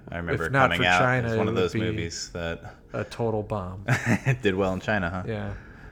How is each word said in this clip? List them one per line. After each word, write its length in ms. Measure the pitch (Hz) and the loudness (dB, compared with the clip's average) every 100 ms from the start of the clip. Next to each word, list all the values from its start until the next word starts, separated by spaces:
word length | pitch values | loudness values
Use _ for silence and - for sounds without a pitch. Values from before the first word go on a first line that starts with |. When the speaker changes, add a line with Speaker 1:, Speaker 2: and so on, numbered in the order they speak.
| - | -10
Speaker 1:
I 80 | 87 | -6
remember 300 | 82 127 80 | -2 0 2
Speaker 2:
If 60 | |
not 180 | 135 127 | 4 4
Speaker 1:
coming 80 | 87 | 4
Speaker 2:
for 60 | 90 | 4
Speaker 1:
out. 120 | 90 | 6
Speaker 2:
China, 280 | 127 127 117 | 4 2 2
Speaker 1:
It 20 | |
was 60 | 113 | 2
one 80 | 107 | 2
Speaker 2:
it 40 | |
Speaker 1:
of 40 | 92 | 2
Speaker 2:
would 60 | |
Speaker 1:
those 100 | 90 | 0
Speaker 2:
be 60 | 113 | 0
Speaker 1:
movies 500 | 90 85 85 - - | -2 -2 -4 -8 -10
that 420 | 90 85 85 - - - | -6 -6 -6 -10 -18 -10
Speaker 2:
a 100 | 117 | -8
total 380 | 107 - 117 107 | -6 -4 -2 -2
bomb. 420 | 104 107 90 95 | -4 -6 -6 -6
Speaker 1:
<laughs> 40 | 98 | 0
it 520 | 123 117 - 135 127 | 0 2 0 2 2
did 140 | 101 | 2
well 180 | 92 95 | 2 2
in 80 | 92 | 0
China, 300 | - 107 85 | 0 0 0
huh? 120 | 92 101 | -4 -6
Speaker 2:
Yeah. 260 | 104 101 101 - - - | -6 -6 -8 -14 -18 -18